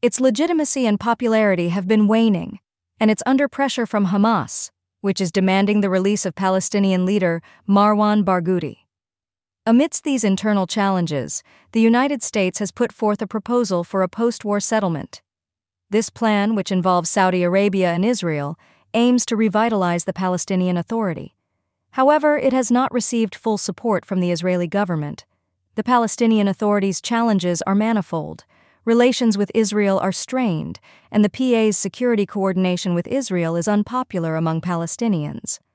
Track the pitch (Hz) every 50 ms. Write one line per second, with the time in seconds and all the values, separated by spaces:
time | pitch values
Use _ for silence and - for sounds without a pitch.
0 | - 240 - - 254 262 220 214 302 339 349 320 302 277 - 277 254 226 208 202
1 | - 233 233 - 247 233 220 220 220 208 190 175 170 175 170 196 185 185 220 214
2 | 214 202 220 226 226 226 202 170 170 - - - _ _ _ _ _ _ _ _
3 | 226 214 220 - - 247 269 269 285 277 - - 277 262 - - 233 - - 208
4 | 202 180 190 202 202 226 226 190 131 117 - - - - _ _ _ _ _ _
5 | - 196 185 - 190 175 160 202 190 190 185 196 202 208 208 208 202 196 180 190
6 | 185 196 208 202 - 190 156 - 196 185 190 190 180 - - 202 202 196 190 180
7 | 180 185 208 208 185 175 165 165 - - - _ _ - 196 202 202 208 214 208
8 | 214 208 214 214 202 190 185 180 170 175 185 180 160 139 - _ _ _ _ _
9 | _ _ _ _ _ _ _ _ _ _ _ _ _ 220 226 240 294 330 - -
10 | - 302 277 254 - 208 190 190 - 214 208 202 190 175 - 226 202 196 190 180
11 | 175 165 151 143 123 - - - - _ _ _ _ _ - 226 226 226 233 240
12 | 262 277 294 247 - - - 214 190 185 175 - 208 190 - - 247 - - -
13 | 233 214 208 - 220 190 - 220 - - 240 240 240 202 196 175 175 - - 196
14 | 190 180 - - 233 240 233 - - 208 202 202 196 - 233 220 208 185 165 147
15 | - - - - _ _ _ _ _ _ _ _ _ _ _ _ _ _ 196 214
16 | 220 - _ - 233 220 214 202 202 214 226 208 180 - 196 185 175 190 180 175
17 | 170 - - 214 190 185 185 185 175 175 180 196 202 208 185 196 185 175 170 170
18 | 185 226 247 - - 170 156 147 143 143 156 _ _ _ _ _ _ _ - 226
19 | 240 247 247 247 - - 240 208 220 220 175 214 220 233 226 202 185 175 175 175
20 | - - 180 - 190 185 180 175 - - 190 185 180 180 180 175 170 _ 226 226
21 | 220 190 160 - - - _ _ _ _ _ _ _ _ _ _ _ _ _ -
22 | 262 277 294 302 285 302 294 294 - 262 254 262 247 - 240 247 262 262 - 247
23 | - - - 233 226 196 - - - 226 214 202 - - 180 - - 233 208 180
24 | - - 196 185 180 175 175 160 170 185 180 175 175 165 165 202 208 180 175 160
25 | 147 147 151 - - _ _ _ _ _ _ _ _ _ _ - 220 - 254 240
26 | 233 214 - - 240 226 226 214 208 196 185 - 208 208 208 208 196 196 180 -
27 | - - 240 233 233 233 214 190 170 180 175 160 - - 196 202 214 220 233 214
28 | 180 - - 165 151 151 156 - - _ _ _ _ _ _ _ _ 226 233 233
29 | 240 247 254 - 254 226 208 196 202 196 - 220 220 196 208 208 208 196 196 190
30 | - 196 185 - - - - 254 254 220 170 156 - - 85 - _ - - -
31 | _ _ - 214 208 208 - - 262 254 240 226 220 214 208 - - 196 - -
32 | 247 247 233 208 202 - - 208 190 196 185 180 185 185 180 175 - 190 175 170
33 | 175 - - 269 262 - 190 175 170 165 165 170 165 214 208 208 208 - 240 254
34 | 254 _ - 185 165 165 160 160 165 165 160 160 - 175 180 165 165 165 - -
35 | 233 233 202 165 147 147 - - - - - - _ _